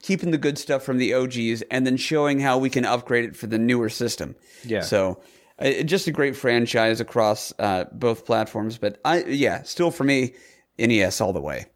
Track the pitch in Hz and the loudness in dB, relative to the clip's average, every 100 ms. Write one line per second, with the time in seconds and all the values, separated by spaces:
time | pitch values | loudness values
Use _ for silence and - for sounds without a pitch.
0 | - 190 175 156 147 143 - 135 - 127 | -4 -2 0 0 0 -2 -2 -2 0 0
1 | 113 127 127 120 113 113 - 127 131 127 | 2 2 0 -2 -2 -2 -2 0 2 0
2 | - 156 147 139 139 127 131 131 113 120 | 0 2 2 2 2 2 2 0 0 0
3 | - 120 117 - 110 113 120 123 110 - | 0 0 0 -6 -2 0 2 2 0 -2
4 | 120 - 76 - _ - 123 104 - 104 | -4 -4 -8 -12 _ -14 -6 -4 0 2
5 | 95 92 - - _ - 139 110 151 185 | 2 -2 -14 -20 _ -4 -2 0 0 0
6 | 175 147 143 - 127 120 117 117 113 113 | 0 0 -2 0 2 2 2 2 2 0
7 | 113 120 107 104 - - 101 92 - - | -2 2 2 0 -4 -4 -2 -2 -4 -2
8 | 117 113 - 113 107 107 110 117 104 - | -2 0 0 0 0 -4 -6 -4 -4 -2
9 | 143 175 - 139 120 87 - - 170 - | 0 0 0 0 0 0 -6 0 0 2
10 | 139 135 127 - - _ _ - 113 110 | 2 2 0 -6 -20 _ _ -2 2 4
11 | 92 - 107 87 73 65 - | 2 0 -2 -2 -4 -8 -10